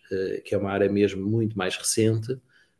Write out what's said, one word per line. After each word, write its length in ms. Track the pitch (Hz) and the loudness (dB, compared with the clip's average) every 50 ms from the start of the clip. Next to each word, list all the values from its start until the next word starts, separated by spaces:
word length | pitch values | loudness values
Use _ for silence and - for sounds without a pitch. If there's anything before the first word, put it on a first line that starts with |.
| _ - 95 | _ -8 -4
eh, 300 | 95 95 95 95 95 - | -4 -4 -4 -4 -6 -6
que 100 | - 104 | -2 -2
é 40 | 98 | -2
uma 120 | 101 98 | 0 0
área 200 | 98 98 101 98 | 0 2 2 2
mesmo 360 | 101 101 104 98 92 95 95 | 4 4 2 2 2 0 -2
muito 300 | 101 110 117 113 107 110 | 0 0 0 0 0 -2
mais 180 | 95 92 92 - | -2 -2 -2 -2
recente, 600 | - - - - - 110 110 110 113 110 117 131 131 _ _ _ _ _ _ _ _ | -4 -4 -2 0 2 4 4 4 2 -2 -4 -8 -8 _ _ _ _ _ _ _ _